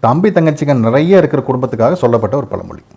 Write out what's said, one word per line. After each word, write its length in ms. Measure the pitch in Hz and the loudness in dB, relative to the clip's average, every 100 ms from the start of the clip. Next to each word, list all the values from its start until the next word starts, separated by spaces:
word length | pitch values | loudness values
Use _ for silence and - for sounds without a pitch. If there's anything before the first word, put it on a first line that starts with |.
தம்பி 300 | 113 139 208 | 0 2 0
தங்கச்சிங்க 440 | 185 160 151 147 | 2 0 0 0
நிறைய 420 | 135 113 127 160 190 | 0 2 2 4 4
இருக்கிற 260 | 147 147 | 2 0
குடும்பத்துக்காக 520 | 127 127 120 113 113 | -2 -4 -4 0 0
சொல்லப்பட்ட 420 | 180 123 117 104 143 | 2 0 0 0 -4
ஒரு 100 | 135 | -4
பழமொழி. 360 | 92 87 - - | -8 -10 -18 -20